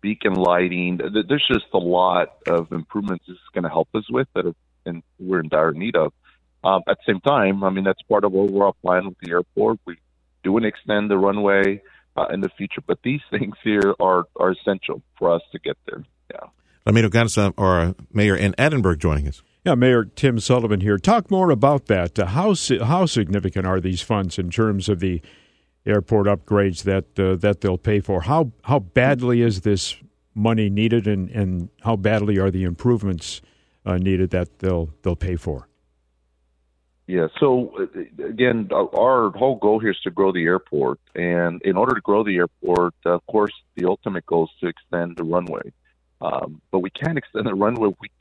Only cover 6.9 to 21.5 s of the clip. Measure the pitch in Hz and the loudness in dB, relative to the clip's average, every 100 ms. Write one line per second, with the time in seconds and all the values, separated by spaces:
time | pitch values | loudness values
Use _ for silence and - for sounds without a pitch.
6.9 | 92 - 95 - 143 98 98 98 95 98 | -2 -2 -2 0 2 2 2 -2 0 -2
7.9 | - - 104 101 95 101 98 101 - 92 | -2 0 0 2 0 0 2 0 0 0
8.9 | 90 95 90 85 87 90 - 110 113 - | 0 0 -10 -4 -4 -2 -2 -2 -2 -8
9.9 | 85 _ _ _ _ 95 107 110 - - | -16 _ _ _ _ -2 0 0 -6 -4
10.9 | 104 104 98 98 101 101 98 98 101 - | -2 0 2 2 2 2 4 2 -2 -10
11.9 | _ _ - - 95 98 - 101 - - | _ _ -6 -4 -2 -6 -6 -10 -10 -6
12.9 | - 120 143 - 107 107 104 110 104 98 | -4 -4 -6 -6 -6 -6 -4 0 2 2
13.9 | - 92 90 87 - 90 92 - 95 - | 2 2 2 0 -2 0 0 -2 -4 -6
14.9 | - - _ 87 85 - - - 69 - | -10 -12 _ 0 0 -2 -10 -10 -10 -12
15.9 | - - _ _ - - _ _ _ - | -14 -16 _ _ -18 -18 _ _ _ 2
16.9 | 110 110 113 113 - 101 - 98 90 85 | 4 4 2 2 2 0 2 2 4 2
17.9 | - - 107 104 95 98 - 143 143 95 | -2 -4 0 2 2 0 2 0 2 2
18.9 | 78 85 73 71 - _ _ - 127 127 | 2 0 0 -2 -8 _ _ 0 4 4
19.9 | 120 104 - 139 117 - 123 113 104 101 | 4 2 0 0 0 2 2 2 0 2
20.9 | 101 185 226 180 190 180 | 2 4 2 2 2 4